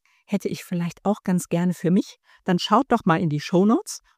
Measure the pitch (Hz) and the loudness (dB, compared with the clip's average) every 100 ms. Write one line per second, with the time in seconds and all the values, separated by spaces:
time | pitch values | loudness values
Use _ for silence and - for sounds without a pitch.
0 | _ _ _ 196 202 185 - 175 170 - | _ _ _ -6 -4 -8 -6 -4 -4 -4
1 | 190 208 - 180 - 165 180 180 180 185 | -4 -2 0 -2 0 -2 0 0 2 2
2 | - - _ _ - 180 - 220 277 233 | 0 -8 _ _ -2 -2 2 0 2 0
3 | - 160 170 147 - 175 202 269 - - | 2 0 0 -4 0 2 2 2 -2 -12
4 | - | -18